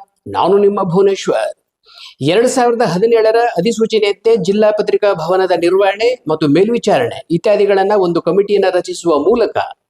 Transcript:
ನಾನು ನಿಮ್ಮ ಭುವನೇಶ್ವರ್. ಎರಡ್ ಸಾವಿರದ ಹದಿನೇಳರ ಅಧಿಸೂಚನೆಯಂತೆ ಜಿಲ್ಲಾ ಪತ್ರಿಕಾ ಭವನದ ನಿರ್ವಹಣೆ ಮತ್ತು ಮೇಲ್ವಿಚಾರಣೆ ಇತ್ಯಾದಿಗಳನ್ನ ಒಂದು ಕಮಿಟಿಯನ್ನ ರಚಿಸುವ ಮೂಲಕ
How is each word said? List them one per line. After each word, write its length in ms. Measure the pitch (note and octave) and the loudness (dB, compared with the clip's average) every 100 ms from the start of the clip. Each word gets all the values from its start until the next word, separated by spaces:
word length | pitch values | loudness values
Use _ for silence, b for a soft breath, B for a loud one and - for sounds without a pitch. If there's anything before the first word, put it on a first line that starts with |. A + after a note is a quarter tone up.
| - _ - | -12 _ -10
ನಾನು 300 | G2 D#3+ G3+ | -4 0 2
ನಿಮ್ಮ 260 | G3+ G3+ | 2 0
ಭುವನೇಶ್ವರ್. 680 | F#3 F3+ G3 G3 F#3 A#2+ - - _ _ B B B B | -2 0 0 0 -2 -2 -4 -10 _ _ B B B B
ಎರಡ್ 260 | C3+ G3 B3 | 0 2 2
ಸಾವಿರದ 340 | C4 A#3+ A#3 | 2 0 0
ಹದಿನೇಳರ 540 | A#3 E3+ A3+ A3+ A3 A3+ A#3+ - | -2 0 2 2 2 2 0 -2
ಅಧಿಸೂಚನೆಯಂತೆ 800 | G#3 A3 A3 A3 G3+ G3 A3+ A3+ | -2 -2 0 0 0 -2 0 0
ಜಿಲ್ಲಾ 360 | F3+ G#3 G#3+ | 0 2 2
ಪತ್ರಿಕಾ 420 | G#3+ G#3 G3 G3+ | 0 -2 0 0
ಭವನದ 380 | F3+ D#3+ F#3 F#3 | -2 -2 -2 0
ನಿರ್ವಹಣೆ 720 | F3 E3+ F#3+ G3 G3 A#3 B3+ D3+ | 0 0 2 0 0 -2 -2 -4
ಮತ್ತು 200 | D#3 D3+ | -2 2
ಮೇಲ್ವಿಚಾರಣೆ 800 | D#3 G#3+ A#3+ G#3 D3+ A#2 - - | 2 2 0 0 0 -2 -6 -4
ಇತ್ಯಾದಿಗಳನ್ನ 600 | E3+ G#3+ G3+ G3 G3 G3 G#3+ | -2 0 0 2 2 2 0
ಒಂದು 240 | F3+ E3 | 0 0
ಕಮಿಟಿಯನ್ನ 440 | E3+ F#3 G3+ G3+ F#3+ | 0 0 0 0 0
ರಚಿಸುವ 460 | F3+ F3 F3 E3+ D3+ | -2 -4 -6 -2 0
ಮೂಲಕ 380 | E3 A#3+ - G#2 - - | 2 0 0 -4 -8 -12